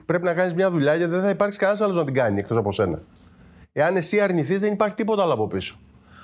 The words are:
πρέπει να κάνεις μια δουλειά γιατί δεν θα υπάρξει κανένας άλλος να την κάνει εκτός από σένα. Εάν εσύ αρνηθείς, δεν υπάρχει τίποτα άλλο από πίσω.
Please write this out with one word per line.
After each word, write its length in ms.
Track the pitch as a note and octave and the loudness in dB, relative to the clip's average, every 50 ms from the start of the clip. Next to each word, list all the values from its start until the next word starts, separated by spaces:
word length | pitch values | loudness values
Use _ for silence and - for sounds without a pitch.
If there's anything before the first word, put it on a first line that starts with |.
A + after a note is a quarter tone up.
| - | -4
πρέπει 180 | - E3+ F3+ F3 | -2 -2 0 0
να 100 | F3+ E3 | 0 0
κάνεις 200 | E3+ F#3 F3+ E3 | 0 0 0 0
μια 160 | F3 F#3+ F#3+ | 0 0 2
δουλειά 240 | F3 D#3 C#3 C#3+ D#3 | 2 2 2 2 2
γιατί 160 | E3+ F3 E3 | 2 0 0
δεν 100 | E3+ F#3 | 0 0
θα 80 | F#3+ G3+ | 0 0
υπάρξει 280 | F#3+ - G3+ G3+ G3+ - | 0 0 0 -2 -2 0
κανένας 220 | G3 F#3+ G#3+ G#3 | 0 0 2 2
άλλος 140 | G#3+ G3+ F#3 | 0 0 0
να 100 | E3+ D#3 | 0 -2
την 80 | C3+ B2+ | 0 0
κάνει 260 | C3 B2 G#2+ G2+ G2+ | 0 0 2 0 -2
εκτός 180 | G2 - A#2 | -2 -2 0
από 140 | A2+ G#2 A2 | 0 0 0
σένα. 300 | G2 - G#2 F2+ - - - - - - - - - - - - - - - - | 0 0 0 0 -2 -4 -10 -16 -20 -20 -20 -20 -20 -20 -20 -20 -20 -20 -20 -8
Εάν 240 | - C#3 D3 E3+ F#3+ | -2 0 0 2 2
εσύ 240 | F3 D#3 - G#3 G#3 | 0 -2 0 0 2
αρνηθείς, 380 | G3+ F#3+ F3+ E3 C#3+ C#3 F#3+ G3 | 2 2 2 0 0 0 0 0
δεν 100 | G3+ G#3 G#3 | 0 0 0
υπάρχει 220 | G3+ G#3+ G3+ G3+ | 0 0 -2 -2
τίποτα 280 | - A3 G#3+ A3 G3+ F#3+ | -2 -2 0 0 0 2
άλλο 100 | E3 C3 | 2 2
από 140 | G#2+ G#2+ | 0 -2
πίσω. 320 | G2+ F#2+ F#2+ F2+ - - - - - - - _ - - - | -2 -4 -6 -6 -8 -12 -16 -20 -20 -20 -20 _ -20 -20 -20